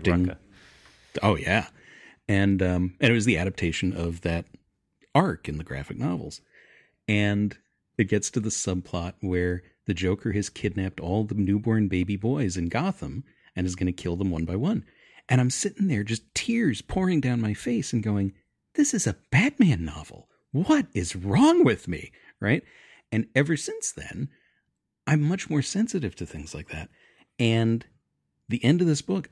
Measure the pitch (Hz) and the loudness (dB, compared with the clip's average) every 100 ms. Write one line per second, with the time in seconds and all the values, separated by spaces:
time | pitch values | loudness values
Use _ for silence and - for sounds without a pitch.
0 | 92 87 90 - _ - - - - _ | 2 2 2 -2 _ -20 -20 -20 -20 _
1 | _ - 101 82 - 107 - - - - | _ -2 0 2 2 0 -2 -12 -20 -20
2 | - _ - 98 98 95 90 90 90 - | -20 _ 0 2 4 4 2 0 -2 2
3 | 113 120 110 82 92 - 85 - 92 85 | 2 4 2 2 0 -2 -2 0 -2 -2
4 | 85 85 85 82 - - _ _ _ _ | -4 -4 -2 -4 -6 -18 _ _ _ _
5 | _ 147 180 87 - 76 - - - - | _ 0 0 -2 -6 -8 -8 -10 -10 -6
6 | 160 170 - - _ _ _ - _ _ | -4 -4 -8 -14 _ _ _ -20 _ _
7 | - 104 104 104 104 - _ _ _ - | -2 2 2 0 -2 -6 _ _ _ -2
8 | 101 104 - 123 107 - 98 90 - 87 | 0 0 0 -4 -4 -4 -4 -4 -4 -6
9 | 87 - 98 90 90 87 - _ - 87 | -6 -6 -2 0 0 -2 -8 _ -6 -2
10 | 92 101 113 104 - - 104 98 95 - | -2 -2 -2 -2 -4 -4 -4 -2 -6 -6
11 | 82 104 107 101 95 104 113 110 98 92 | -2 -2 0 0 0 0 0 0 2 0
12 | 90 98 113 147 101 92 85 113 190 - | -2 -2 -2 -2 -2 -2 -2 -2 -2 -4
13 | 147 120 - _ _ 92 90 90 92 87 | -8 -10 -12 _ _ -6 -4 -2 -4 -2
14 | 87 87 98 82 82 95 165 226 - _ | -4 -2 -2 -2 -2 -2 -2 -2 -6 _
15 | _ - - 127 127 - 202 - 190 107 | _ -12 0 2 2 0 -4 0 0 0
16 | 104 117 _ - - 233 185 104 - 190 | -2 -4 _ -6 -2 0 0 0 -2 0
17 | 185 160 127 120 107 104 247 233 - 120 | 2 2 2 0 0 -2 -2 -2 0 -2
18 | 107 101 98 - _ _ _ - 285 226 | 0 0 0 -4 _ _ _ -2 0 0
19 | 113 - - 131 269 - 190 90 80 76 | -2 -4 0 2 4 4 4 4 -2 -8
20 | - - - _ _ 135 208 302 196 95 | -16 -20 -20 _ _ -2 2 2 2 -4
21 | 80 90 98 175 302 349 127 95 - 87 | -4 -4 2 6 6 6 4 4 -2 -8
22 | - _ - - 101 165 - - - - | -8 _ -20 -4 0 0 -2 -20 -20 -20
23 | - 110 110 - 151 156 - 440 - - | -6 -4 0 0 0 0 -4 -8 -8 -10
24 | - - 143 _ _ _ _ _ _ _ | -12 -10 -10 _ _ _ _ _ _ _
25 | - 151 147 190 - 151 - 196 226 185 | 0 2 2 -2 -2 -2 -2 -2 -2 -2
26 | 110 - 87 80 76 76 - 78 73 _ | -4 -6 -12 -12 -12 -14 -12 -12 -14 _
27 | _ _ _ - 117 113 113 117 - _ | _ _ _ 0 2 4 2 0 -4 _
28 | _ _ _ _ - 120 120 170 170 143 | _ _ _ _ -6 0 2 4 2 0
29 | - 190 - | -2 -6 -4